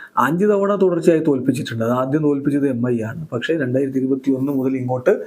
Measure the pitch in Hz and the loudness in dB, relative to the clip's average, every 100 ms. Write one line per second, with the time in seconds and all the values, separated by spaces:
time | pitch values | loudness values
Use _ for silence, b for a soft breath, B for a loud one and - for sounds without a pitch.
0 | B - 127 175 208 202 196 202 190 170 | B 0 2 2 2 2 2 2 2 2
1 | 165 160 160 135 127 127 - 113 113 123 | 4 4 2 0 0 -2 -2 -4 -2 0
2 | 135 151 147 143 143 143 139 120 123 117 | 0 0 0 0 0 0 0 0 0 0
3 | 110 165 156 123 120 160 127 131 135 131 | -4 -8 -8 -6 -2 -2 0 0 0 0
4 | 131 135 135 131 139 135 131 131 123 127 | 0 0 0 0 0 -2 -2 -2 -2 -2
5 | 131 220 | 0 -2